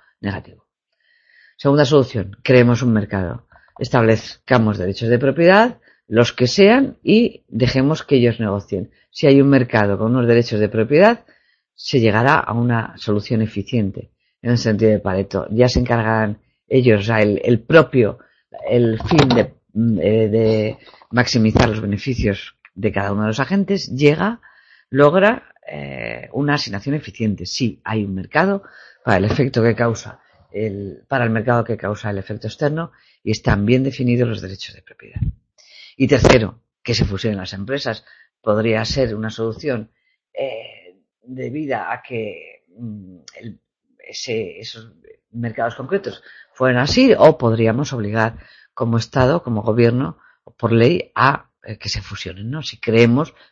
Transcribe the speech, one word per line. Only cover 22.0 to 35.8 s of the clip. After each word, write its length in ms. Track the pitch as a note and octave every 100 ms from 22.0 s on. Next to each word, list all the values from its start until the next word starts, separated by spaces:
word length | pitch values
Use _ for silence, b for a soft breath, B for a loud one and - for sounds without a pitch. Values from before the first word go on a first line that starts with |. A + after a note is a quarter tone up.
| - A#2+ A2 G2 - _ -
de 180 | - G#2
cada 200 | F#2+ G2
uno 100 | G2+
de 60 | G#2+
los 120 | A2
agentes, 540 | - G3 F#3+ G3 -
llega, 460 | B2+ D3 D#3+ G3 A#3 b b b b b
logra, 640 | C3+ D3 F3+ G3+ - _ _ -
eh, 600 | - - - A1+ A#1 -
una 220 | B2+ D3
asignación 400 | C#3+ - G2 C#3
eficiente. 520 | D3 A2+ - A2+ F#2+ F#2
Sí, 340 | - A#2 -
hay 200 | - A2
un 100 | G2+
mercado 480 | F#2+ - D3 F#3+ G3 B B B B
para 140 | - F#2+
el 60 |
efecto 380 | G2+ G2+ C3+ B2
que 120 | A2+
causa 460 | A2+ A#2 A2 A2 - b b _
el, 520 | G2+ A2 G2 G2 - _
para 160 | C3+
el 60 | A#2+
mercado 340 | A2 A2+ A#2+
que 120 | A2+ A2
causa 340 | G2 G#2+ G#2+
el 80 | G2+
efecto 280 | - A2 A2
externo, 460 | - D3 D#3 E3 b b b
y 100 | -
están 340 | G#2+ - G#2 G#2
bien 160 | B2+
definidos 460 | C3+ C#3 B2 A#2+ A#2+
los 120 | G#2
derechos 340 | F#2+ F#2+ -
de 80 | -
propiedad. 380 | _ _ - - - - _ _ B B